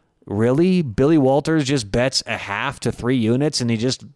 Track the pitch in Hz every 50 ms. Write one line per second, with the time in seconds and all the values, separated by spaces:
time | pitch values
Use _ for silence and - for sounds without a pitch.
0 | _ _ _ _ _ - 101 104 113 120 131 147 170 185 185 180 165 127 98 -
1 | 131 147 165 156 131 131 135 151 147 156 160 160 143 123 143 135 107 98 95 117
2 | 123 135 - - - - 113 98 - - 101 104 120 139 131 - - 120 - -
3 | 110 120 135 127 110 110 120 131 147 156 147 - 131 117 117 107 113 131 120 -
4 | - 110 -